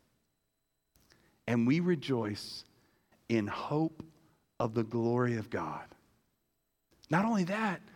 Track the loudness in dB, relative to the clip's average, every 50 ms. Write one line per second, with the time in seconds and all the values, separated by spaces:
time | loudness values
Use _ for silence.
0 | _ _ _ _ _ _ _ _ _ _ _ _ _ _ _ _ _ _ _ _
1 | _ _ -20 _ _ _ _ _ -4 0 2 2 4 4 4 4 4 2 2 0
2 | 0 0 0 0 0 -2 -4 -6 -8 -12 -14 -14 -16 -18 _ _ _ _ _ _
3 | _ _ _ _ _ 2 2 2 2 0 -2 -6 -4 -2 0 0 0 0 -2 -8
4 | -18 -18 -20 _ _ _ _ _ _ _ _ -4 -2 0 0 0 -2 0 0 0
5 | 0 2 2 2 2 2 0 -2 -4 -6 -6 -6 -6 -6 -8 -10 -12 -16 -20 _
6 | _ _ _ _ _ _ _ _ _ _ _ _ _ _ _ _ _ _ _ _
7 | -4 0 2 2 2 2 2 0 0 0 -2 -2 -2 -2 -4 -4 -8 -16 -20